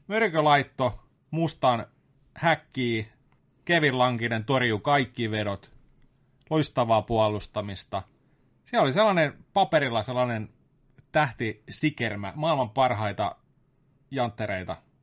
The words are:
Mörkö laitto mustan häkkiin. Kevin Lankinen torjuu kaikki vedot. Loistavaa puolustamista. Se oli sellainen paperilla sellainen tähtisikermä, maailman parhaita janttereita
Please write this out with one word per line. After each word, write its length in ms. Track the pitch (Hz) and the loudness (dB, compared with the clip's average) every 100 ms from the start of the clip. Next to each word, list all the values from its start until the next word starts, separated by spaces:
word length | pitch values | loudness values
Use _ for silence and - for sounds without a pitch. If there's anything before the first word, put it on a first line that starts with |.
| - | -4
Mörkö 360 | 220 214 156 | 0 0 2
laitto 600 | 151 143 131 - 127 - _ _ _ | 4 4 2 -2 -4 -4 _ _ _
mustan 540 | 160 160 - 131 113 - _ _ _ _ - | -4 -4 0 0 0 -4 _ _ _ _ -4
häkkiin. 720 | 165 151 - 131 120 113 107 _ _ _ _ _ - | 0 0 -4 -4 -2 -2 -4 _ _ _ _ _ 0
Kevin 320 | 170 147 127 | 2 2 2
Lankinen 460 | 127 117 117 113 107 | 2 0 -2 -2 0
torjuu 340 | 131 123 107 | 0 2 0
kaikki 520 | 143 143 123 - 113 | 2 0 0 -4 -4
vedot. 400 | 107 101 98 - - _ _ _ _ _ _ - | -4 -4 -6 -10 -20 _ _ _ _ _ _ -4
Loistavaa 520 | 156 147 - 117 110 | -2 0 0 2 2
puolustamista. 1000 | - 113 107 104 - 104 101 92 - 95 - _ _ _ _ _ _ | 2 0 2 0 -8 -8 -8 -10 -10 -10 -10 _ _ _ _ _ _
Se 140 | 240 | 0
oli 140 | 143 | 2
sellainen 400 | 165 214 180 147 - - | 4 2 4 0 -2 -4
paperilla 500 | 196 190 156 135 117 | 0 2 2 2 -2
sellainen 460 | 104 123 123 113 104 _ _ _ _ _ _ | -2 -2 -2 -2 -8 _ _ _ _ _ _
tähtisikermä, 1200 | 156 147 - 113 - - - 156 - 113 104 98 151 | 0 0 -2 -6 -6 -12 -2 -2 -2 -6 -6 -10 -4
maailman 340 | 160 143 117 | -2 0 0
parhaita 640 | - 127 104 107 101 101 - _ _ _ _ _ _ - | 0 0 0 -4 -2 -4 -6 _ _ _ _ _ _ -8
janttereita 680 | 135 117 110 104 95 92 82 _ _ | -4 -4 -4 -6 -6 -6 -10 _ _